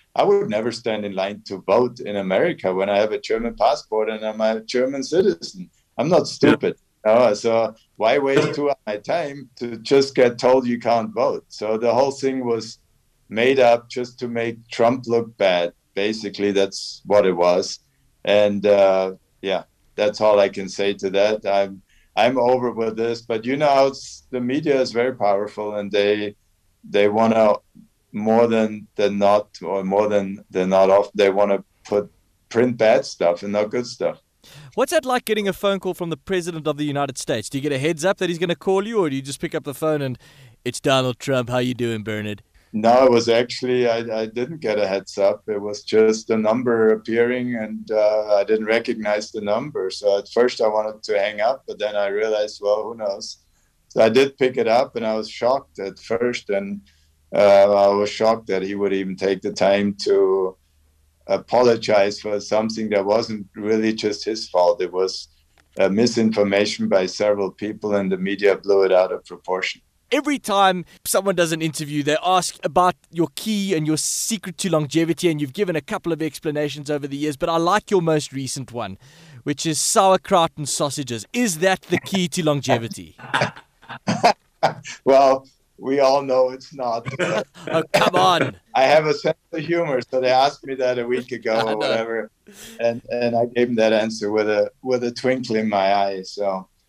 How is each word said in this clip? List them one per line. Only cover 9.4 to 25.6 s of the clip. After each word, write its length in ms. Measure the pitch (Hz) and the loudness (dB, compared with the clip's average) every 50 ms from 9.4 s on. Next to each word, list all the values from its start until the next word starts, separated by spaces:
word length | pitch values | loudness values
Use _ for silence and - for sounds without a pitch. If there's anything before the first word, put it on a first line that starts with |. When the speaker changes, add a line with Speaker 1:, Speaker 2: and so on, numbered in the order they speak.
| 131 - _ | -18 -18 _
Speaker 1:
to 200 | - 123 120 117 | -10 -10 -10 -10
just 380 | 117 110 - 143 139 135 135 - | -8 -2 2 2 2 2 2 2
get 240 | - 127 120 120 - | 2 2 2 2 0
told 280 | - 123 131 131 123 | 2 4 4 4 2
you 120 | 120 120 120 | 0 -2 -2
can't 340 | 117 113 117 117 110 110 107 | 0 0 0 0 0 -2 -2
vote? 320 | 110 - 135 101 - - _ | -2 -2 -2 -2 -4 -8 _
So 280 | - - 107 107 110 | -12 -8 -4 -2 -2
the 160 | 110 117 120 113 | 0 2 2 2
whole 200 | 120 139 139 131 | 2 2 0 0
thing 340 | 135 - 135 131 131 127 | -2 -4 -4 -2 -2 -4
was 320 | 120 117 113 110 117 - _ _ _ _ _ _ _ _ _ _ - | -4 -4 -4 -6 -10 -16 _ _ _ _ _ _ _ _ _ _ -8
made 320 | 101 110 120 131 139 135 | -2 0 2 2 4 6
up 300 | 123 120 120 120 117 - | 6 6 6 4 2 -4
just 280 | - 123 123 123 - - | -8 -8 -8 -8 -8 -10
to 80 | 127 120 | -8 -6
make 380 | 117 117 117 117 117 117 - - | -4 -4 -4 -4 -6 -10 -14 -10
Trump 360 | - - 117 117 127 127 123 | -2 2 2 2 2 0 -2
look 300 | 113 117 117 113 113 - | 0 0 0 -2 -2 -4
bad. 380 | - 101 95 90 87 87 87 - _ _ _ - | 0 2 2 2 2 0 -2 -6 _ _ _ -6
Basically, 580 | 98 98 107 110 110 107 101 95 101 101 101 101 | -4 -2 -2 -4 -4 -6 -10 -6 -2 -2 0 2
that's 500 | 98 98 95 - - - - - - - | 2 0 0 -2 -10 -14 -14 -16 -12 -4
what 220 | - 98 104 98 | 2 4 4 4
it 100 | 92 90 | 4 2
was. 440 | 85 87 87 90 117 139 - - - _ _ _ _ _ _ _ _ - | 4 4 4 4 2 0 -2 -8 -14 _ _ _ _ _ _ _ _ -2
And, 400 | - 101 104 104 104 101 101 95 | 2 4 4 4 4 2 2 2
uh, 480 | 104 101 101 98 95 95 95 95 95 95 - _ _ _ _ - | 4 6 6 6 6 4 2 0 -2 -4 -10 _ _ _ _ -6
yeah, 220 | 98 95 85 - _ _ _ _ _ - | -4 -4 -4 -4 _ _ _ _ _ -4
that's 280 | - 107 104 107 - 113 | 0 0 0 0 2 4
all 160 | 110 104 101 | 4 6 6
I 80 | 98 98 | 4 4
can 220 | 95 101 95 92 | 2 -4 -10 -8
say 240 | - - 101 101 101 | -4 -2 -2 -2 -2
to 160 | 101 98 95 | -2 -4 -2
that. 340 | 92 98 101 107 110 110 - | 2 2 2 2 2 0 -2
I'm, 380 | 101 196 - - 98 98 95 _ _ _ _ _ _ - | 0 0 0 0 0 -4 -14 _ _ _ _ _ _ -2
I'm 220 | - 107 123 135 | 0 2 2 2
over 340 | 131 120 123 127 131 123 120 | 2 2 2 2 2 2 -2
with 260 | 107 107 113 110 107 | -2 -2 -4 -4 -2
this, 260 | 110 113 117 117 113 - | -2 -2 -2 -4 -6 -6
but 240 | - 117 110 110 | -6 -6 -4 -4
you 100 | 123 135 | -4 -2
know, 300 | 139 151 143 139 135 135 | 0 2 4 4 4 4
it's, 380 | 139 135 135 - - - - _ - | 2 0 -4 -14 -18 -18 -20 _ -10
the 100 | 127 123 | -8 -6
media 380 | 123 123 131 147 156 156 139 131 | -4 -2 -2 -2 0 0 2 2
is 140 | 127 117 104 | 0 0 0
very 220 | 117 120 131 120 | -2 -2 -2 -2
powerful, 600 | 123 101 104 101 98 104 104 - - | -2 0 0 0 0 -2 -6 -8 -10